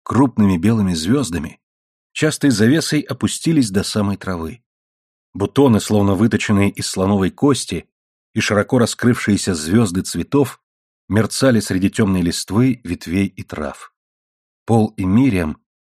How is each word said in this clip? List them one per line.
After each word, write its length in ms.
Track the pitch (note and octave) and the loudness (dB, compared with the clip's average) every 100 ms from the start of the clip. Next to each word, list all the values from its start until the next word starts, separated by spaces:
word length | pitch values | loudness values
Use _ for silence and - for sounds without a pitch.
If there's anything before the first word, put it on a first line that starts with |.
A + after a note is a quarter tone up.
крупными 540 | - A#2 C#3 - G2+ F2+ | -4 2 2 2 2 2
белыми 360 | G2+ A2+ F#2+ | 2 2 0
звёздами, 640 | E2 E2 C#3 B2 D#2+ C#2+ - _ _ _ _ _ | -2 0 -2 -2 -6 -8 -14 _ _ _ _ _
частой 380 | - D3+ - C#3+ | -4 -2 0 2
завесой 500 | G#2 A2 D#3+ - D3+ | 4 4 2 0 -4
опустились 720 | - B2+ G2+ - D#3+ D#3+ A2+ | -4 -4 -4 -2 0 2 2
до 100 | G2 | -2
самой 340 | F2+ G#2+ G2+ F#2+ | -2 -2 -2 -4
травы. 460 | - F2 D#2+ - _ _ _ _ _ _ _ F#2 | -6 -8 -10 -14 _ _ _ _ _ _ _ -6
Бутоны, 440 | G2+ - C#3+ G#2 | -2 2 4 4
словно 340 | - G#2+ G2+ | 2 0 2
выточенные 560 | F#2+ A2+ G#2 - G2+ G2 | 2 2 0 0 2 0
из 160 | - - | -2 -8
слоновой 440 | - F#2+ G2+ F#2+ | -2 0 2 0
кости, 600 | - C#3+ B2+ - F2 - _ _ _ _ | 0 0 0 -4 -10 -12 _ _ _ _
и 80 | G#2+ | -6
широко 380 | - G#2 G2+ B2+ | -2 0 2 0
раскрывшиеся 760 | A2+ - A#2 A2+ - G2 - | 0 0 0 0 0 0 0
звёзды 460 | E2+ D#2 G#2+ G#2+ F2+ | -4 0 2 2 -2
цветов 640 | - F2 - C#3 B2+ - _ _ _ _ - | -4 -6 -2 0 0 -4 _ _ _ _ -4
мерцали 500 | G2 A2+ - C3+ A2+ | -2 0 0 2 2
среди 300 | - F#2 F#2+ | 0 -2 0
тёмной 320 | - G2+ F#2 | 0 0 0
листвы, 580 | F2 - - G2 C3 - | 0 -4 -2 0 0 0
ветвей 420 | E2+ F2 - F#2 G2 | -6 -8 -4 -2 -2
и 160 | - | -4
трав. 500 | - - D2 - - _ _ _ _ _ _ _ | -12 -10 -10 -12 -20 _ _ _ _ _ _ _
Пол 300 | - A2+ G#2+ - | 0 2 0 -2
и 80 | |
Мириам 540 | F#2 G#2+ C3+ F#2+ D#2+ D2 _ _ | 0 2 2 0 -4 -8 _ _